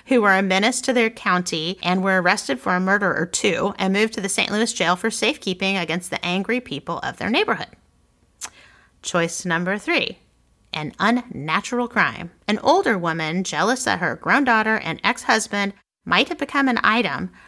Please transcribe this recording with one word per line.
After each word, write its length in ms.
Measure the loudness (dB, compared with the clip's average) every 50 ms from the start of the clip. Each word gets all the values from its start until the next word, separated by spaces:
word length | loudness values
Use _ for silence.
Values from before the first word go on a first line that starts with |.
| -2 2
who 120 | 4 4
were 140 | 6 6 6
a 80 | 4
menace 400 | 4 4 2 2 2 2 0 0
to 100 | -2 0
their 160 | 2 2 2 2
county 680 | 0 -2 -2 0 2 2 0 -2 -4 -4 -4 -4 -6 -4
and 220 | -2 0 0 2 2
were 160 | 2 2 2
arrested 400 | 4 2 2 2 0 -4 -4 -4
for 140 | -2 -2 0
a 60 | 0
murder 360 | 2 2 0 2 2 0 0
or 80 | 0 -2
two 480 | -2 -2 -2 0 0 0 0 -2 -2 -2 -2
and 160 | -2 0 2
moved 180 | 2 0 0 -2
to 60 | -4
the 80 | -4 -2
Saint 220 | 0 -2 -2 0
Louis 200 | 0 -2 -2 -2
jail 260 | 0 0 2 2 2
for 140 | 0 0 -4
safekeeping 680 | -2 -2 -2 -2 -2 -2 -4 -6 -4 -2 -2 -2 -2 -2
against 320 | -2 -2 -4 -4 -4 -6
the 120 | -8 -6
angry 380 | -4 -2 -2 -2 -2 -2 -4 -4
people 380 | -4 -6 -10 -10 -8 -8 -8 -6
of 180 | -6 -8 -8
their 140 | -6 -4 -2
neighborhood. 380 | 0 0 0 0 -2 -4 -6 -12 -16 _ _ _ _ _ _ _ _ _ _ _ _ -16 -16 -16 -16 -18 -20 -20 _ _ _ _ _ _
Choice 460 | -10 -4 -2 0 0 -2 -4 -6 -4
number 320 | -2 -2 -2 0 -2 -4 -4
three, 400 | -2 0 0 0 0 -2 -6 -12 _ _ _ _ _ _ _ _ _ _ -10
an 180 | -8 -8 -8 -4 0
unnatural 920 | 2 2 2 2 -2 -6 -10 -10 -4 -2 -2 -2 -2 -2 -2 -2 -2 -2
crime. 420 | 2 2 2 2 0 -4 -10 -14 -14 _ _
An 120 | -2 -2 2
older 400 | 4 4 4 6 4 2 0 0
woman, 460 | 0 -2 -2 -2 -2 -2 -2 -2 -2
jealous 400 | -2 0 0 2 2 0 0 0
that 160 | 0 0 0
her 140 | 0 -2 -4
grown 300 | -2 0 2 2 4 4
daughter 320 | 4 4 2 2 2 0
and 240 | -2 -2 -4 -6 -2
ex-husband 680 | -2 -2 -2 0 0 2 2 2 2 -2 -2 -2 -2 -2 -4 _ _ _ _ _ -4
might 240 | 0 2 2 2 0
have 80 | -2
become 320 | -6 -6 -2 0 0 2 2
an 120 | 2 2
item, 480 | 2 2 2 2 0 0 -2 -4 -6 -8 -10 -14 -20